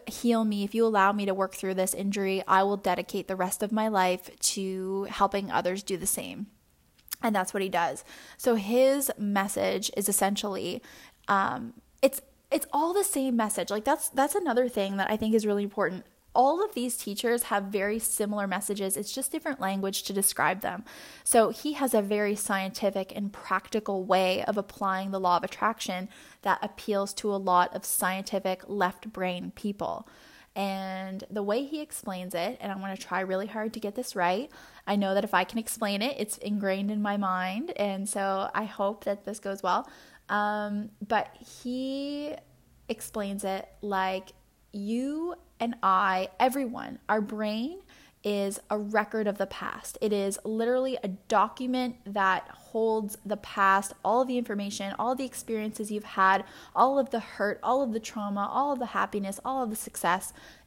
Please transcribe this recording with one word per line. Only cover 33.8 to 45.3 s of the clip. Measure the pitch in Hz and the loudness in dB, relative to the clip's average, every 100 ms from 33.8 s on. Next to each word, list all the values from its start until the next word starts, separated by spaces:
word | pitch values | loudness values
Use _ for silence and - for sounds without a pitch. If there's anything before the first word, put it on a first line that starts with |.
get | 208 | -8
this | 202 254 196 | -6 -8 0
right. | 175 185 285 - - - - | 0 0 -4 -12 -20 -14 -2
I | 208 | 0
know | 196 | 2
that | 196 | 2
if | 208 | 2
I | 180 | 2
can | 185 226 | 2 -2
explain | 226 - 208 202 | -6 -4 -2 0
it, | 240 - | -2 -2
it's | 214 - | -6 -6
ingrained | 208 208 196 190 202 | -4 -2 0 0 0
in | 214 | 0
my | 208 202 | 0 0
mind. | 196 185 185 202 339 - | 0 0 -2 -4 -6 -2
And | 202 196 196 | -2 -2 -4
so | 202 196 190 196 | -2 0 0 -2
I | - | -2
hope | 214 - 202 214 | -4 -2 -2 -2
that | - 202 | -4 -4
this | 202 214 | -6 -8
goes | 196 196 | -8 -4
well. | 185 190 269 - - - - | 0 0 -2 -14 -20 -20 -4
Um, | 208 208 208 208 208 214 - 208 | 0 0 0 -2 -4 -6 -10 0
but | 214 - - | 0 0 -8
he | - - 240 254 262 269 285 294 294 - - _ _ _ - | -20 -12 -6 -4 -4 -4 -4 -6 -8 -10 -14 _ _ _ -8
explains | 226 - 220 196 196 | -8 -6 -6 -4 -4
it | 196 190 - - | -4 -4 -6 -10
like | 208 190 190 190 190 - _ _ _ | -4 0 0 -2 -8 -20 _ _ _
you | 202 202 233 269 302 339 | -8 -4 -2 -2 -2 -4